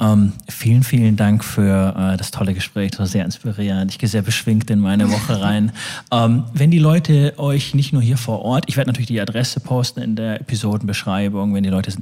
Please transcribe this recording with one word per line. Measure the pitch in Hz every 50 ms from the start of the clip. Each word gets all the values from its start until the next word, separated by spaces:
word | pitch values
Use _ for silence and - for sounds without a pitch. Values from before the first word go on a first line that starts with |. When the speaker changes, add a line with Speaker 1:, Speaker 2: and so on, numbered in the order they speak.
Speaker 1:
ähm, | 113 107 107 104 101 95 95 - - -
vielen, | - - - 113 117 127 131
vielen | - - 123 113 110 107
Dank | 104 107 104 107 107 -
für, | - - - 101 98 98 95 95 95 95 - 92 95 95
äh, |
das | 92 101 -
tolle | - - 98 95 95
Gespräch. | 92 98 - - 107 98 95 -
Das | -
war | 101
sehr | 92 95 104 87
inspirierend. | 90 - - - 120 101 107 104 101 95 95 95 95
Ich | - -
gehe | - 104
sehr | 110 110 98
beschwingt | 117 - - - 117 110 110 - -
in | 110 104
meine | 101 95 98 104 104 101
Woche | 104 107 107 - 110 98
Speaker 2:
<laughs> | 98
Speaker 1:
rein. | 101 104 104 104 113 - - - - - - - - 123
Ähm, | 117 117 113 117 127 - 117 -
wenn | 135 139 160
die | 170 165
Leute | 151 151 160 175 165 - 151 143 143 143 143 -
euch | 143 143 139 139 - - -
nicht | 139 139 - -
nur | 135
hier | 120 117 135
vor | 123 - 117 110 - -
Ort, | 113 127 135 - -
ich | -
werd | 139 131
natürlich | 123 123 123 120 -
die | 113 110
Adresse | 101 101 101 117 123 - - -
posten | - - 127 123 120 - - 127
in | 123 113 107
der | 110 113 110 107 -
Episodenbeschreibung, | - - - 101 104 104 104 104 107 98 98 - - 104 95 98 101 101 101 98 101 104 101
wenn | 98 98
die | 95
Leute | 95 95 98 -
es | 98 -